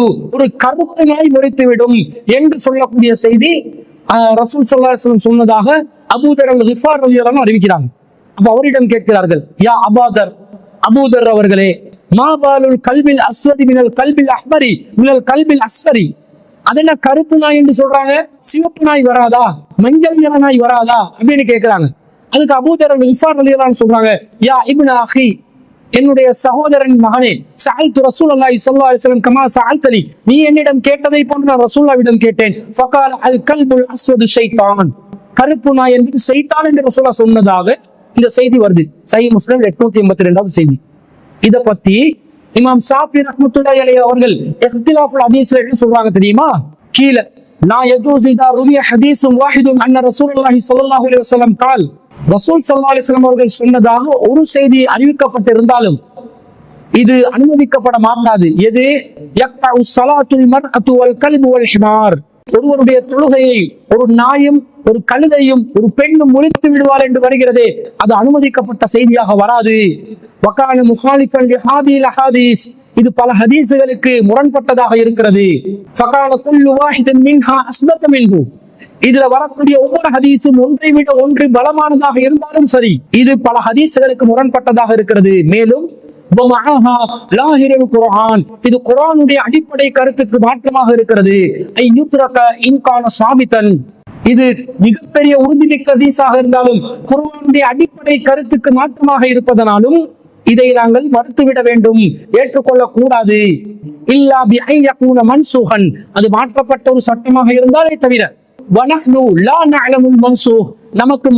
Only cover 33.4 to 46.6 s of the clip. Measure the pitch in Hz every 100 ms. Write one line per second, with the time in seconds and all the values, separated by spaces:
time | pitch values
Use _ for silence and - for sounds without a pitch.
33.4 | - 302 262 254 247 247 - 240 226 240
34.4 | 226 226 202 202 165 - - - - -
35.4 | 277 285 285 262 254 247 254 277 - 277
36.4 | 294 302 311 285 262 262 262 233 226 220
37.4 | 196 185 190 269 _ _ _ - 233 247
38.4 | 254 247 202 170 151 - - 220 240 214
39.4 | - 254 208 - 233 208 196 190 180 180
40.4 | 196 170 151 135 - _ _ _ _ _
41.4 | 220 247 233 202 190 208 311 - _ _
42.4 | _ 226 254 254 - 269 302 285 277 254
43.4 | 269 277 277 269 254 254 247 247 247 170
44.4 | - - 240 240 240 302 285 269 240 262
45.4 | 254 254 240 247 233 233 220 185 202 220
46.4 | 311 175